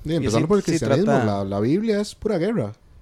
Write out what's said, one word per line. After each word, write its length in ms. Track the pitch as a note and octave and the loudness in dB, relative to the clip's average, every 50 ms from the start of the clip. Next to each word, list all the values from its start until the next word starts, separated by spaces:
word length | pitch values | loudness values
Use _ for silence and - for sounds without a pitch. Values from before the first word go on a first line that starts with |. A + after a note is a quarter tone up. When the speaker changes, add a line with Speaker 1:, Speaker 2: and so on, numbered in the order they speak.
| - | -6
Speaker 1:
Y 80 | D3 E3 | -4 -2
Speaker 2:
Y 20 | |
Speaker 1:
empezando 300 | E3 C#3 A#2 G2+ A2+ C3+ | 0 0 2 2 2 2
Speaker 2:
sí, 20 | |
Speaker 1:
por 100 | D#3+ G#3 | 2 2
el 60 | G3 - | 2 2
Speaker 2:
sí 80 | - | 0
Speaker 1:
cristianismo, 320 | E3 D#3 A#2+ A2 C3+ - G3+ | 0 0 0 2 2 2 2
Speaker 2:
trata 200 | G#3+ C#3 C3 A#2+ | 2 2 2 2
Speaker 1:
la, 180 | G#2+ G2+ G2 G2 | 0 0 -2 -2
la 160 | G2 G2 G2+ | -2 -2 0
Biblia 400 | G#2+ B2 D3+ G3+ A3 A3+ G#3 G3+ | 0 2 0 0 0 0 -2 -2
es 160 | G#3 - - | -2 -6 -8
pura 220 | - - G#3+ G#3+ | -6 -4 -2 -2
guerra. 340 | E3 E3 G#3 A#3+ F#3 A#2 G2+ A2 _ _ - - - | 0 0 0 -2 -2 -4 -4 -8 _ _ -20 -20 -20